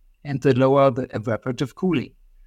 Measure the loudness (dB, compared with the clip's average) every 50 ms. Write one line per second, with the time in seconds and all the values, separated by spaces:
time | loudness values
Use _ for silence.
0 | _ _ _ _ _ -8 -8 0 2 2 4 4 4 4 4 4 4 4 2 0
1 | -8 -6 -8 -8 -6 -4 -6 -4 -4 -8 -6 -6 -6 -8 -6 -4 -2 -2 -2 -2
2 | -4 -6 _ _ _ _ _ -20 -20